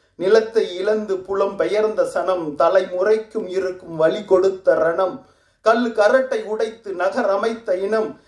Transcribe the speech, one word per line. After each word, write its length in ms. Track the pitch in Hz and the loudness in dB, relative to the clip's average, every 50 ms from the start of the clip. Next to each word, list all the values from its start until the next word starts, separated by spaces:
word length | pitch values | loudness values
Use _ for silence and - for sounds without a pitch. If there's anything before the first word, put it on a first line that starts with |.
| _ _ _ | _ _ _
"நிலத்தை 600 | - 175 190 220 220 220 - - 220 196 180 175 | -4 0 4 4 4 2 2 0 -2 -2 -2 -4
இழந்து 420 | 180 196 208 220 214 208 190 190 185 | -4 -2 -2 -2 -2 -2 -4 -6 -6
புலம் 380 | - 196 196 196 196 196 202 | -4 -4 -2 -2 -2 -2 0
பெயர்ந்த 460 | 196 175 175 202 208 214 214 - 180 | -2 -2 0 0 0 0 0 0 0
சனம், 520 | 170 165 - 185 170 190 185 175 160 151 143 | -2 -2 -2 -4 -2 -2 -2 -2 -4 -4 -2
தலைமுறைக்கும் 960 | - 170 165 190 190 185 180 180 180 190 214 220 220 220 - - 214 190 180 | 0 2 4 4 2 0 0 -2 0 2 2 2 0 0 -6 -8 -8 -6 -4
இருக்கும் 480 | 180 190 180 185 180 - - 165 165 | -4 -4 -4 -4 -6 -10 -12 -8 -2
வலி 280 | 156 160 165 196 214 - | 0 2 2 0 0 0
கொடுத்த 500 | - 185 180 185 190 190 - - 175 160 | 2 4 4 4 2 0 0 2 2 2
ரணம், 520 | 156 160 165 170 - - - 262 - - _ _ _ _ _ _ _ | 2 2 0 0 0 -2 -2 -4 -8 -16 _ _ _ _ _ _ _
கல்லு 280 | - 214 233 240 247 226 | 2 2 2 2 2 -2
கரட்டை 560 | 226 214 202 214 247 262 262 - 247 220 202 | 2 2 4 4 4 4 2 0 -4 -6 -4
உடைத்து 480 | 196 214 220 220 220 - - - 202 | -4 -4 -4 -4 -6 -6 -10 -12 -10
நகர் 360 | 185 175 175 190 - 254 226 196 | -4 -2 -2 -2 0 0 0 0
அமைத்த 480 | 196 196 226 226 233 - - 208 180 | 0 0 0 -2 -4 -4 -4 -4 -2
இனம், 440 | 185 196 202 220 220 214 - - - _ | -2 -2 0 0 0 -2 -2 -6 -14 _